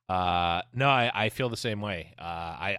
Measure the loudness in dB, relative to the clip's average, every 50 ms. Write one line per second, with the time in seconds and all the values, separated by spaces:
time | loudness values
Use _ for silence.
0 | _ -2 0 2 2 2 2 2 4 2 2 0 -2 _ -2 2 4 4 4 4
1 | 4 2 0 0 0 0 0 -2 -2 -2 -2 -2 -4 -4 -4 -2 -4 -4 -4 -6
2 | -8 -10 -12 -12 -8 -8 -6 -6 -6 -8 -6 -4 -4 -4 -4